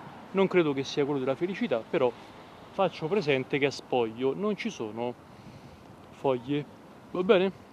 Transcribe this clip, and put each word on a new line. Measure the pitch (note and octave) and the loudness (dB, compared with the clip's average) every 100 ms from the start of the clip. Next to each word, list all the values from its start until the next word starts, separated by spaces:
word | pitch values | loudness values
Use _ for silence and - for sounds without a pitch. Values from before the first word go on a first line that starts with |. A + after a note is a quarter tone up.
| - - - | -16 -18 -6
non | F#3+ F#3+ | 0 4
credo | F3+ D#3 | 4 4
che | C#3 | 2
sia | C3+ - C#3+ | -2 -2 0
quello | C#3+ | 0
della | C3 C3+ | 0 -2
felicità, | F3+ F#3 A3+ A#2 A2 | -2 -2 -2 -2 0
però | F3 B2+ - - - - - - | 2 2 0 -12 -20 -20 -20 -12
faccio | - F#3 - D#3 | 0 0 0 -2
presente | G#3 D3+ C3+ B2+ D3 | 0 2 0 2 0
che | C#3 | 0
a | |
Spoglio | - - B2+ A#2 A2 C3 | 0 -2 0 0 0 -2
non | D#3 G3+ G3+ | -2 -2 -4
ci | A#2 | -6
sono | - A2+ G#2+ A#2+ B2 - - - - - - - - - | -8 -10 -6 -6 -8 -16 -20 -20 -20 -20 -20 -20 -20 -20
foglie, | - C#3 B2+ A#2+ C#3+ C#3+ - - - - | -4 0 0 0 -4 -4 -14 -20 -20 -8
va | F3 | -4
bene? | F#3 G3+ F#3+ - - | 6 6 6 0 -14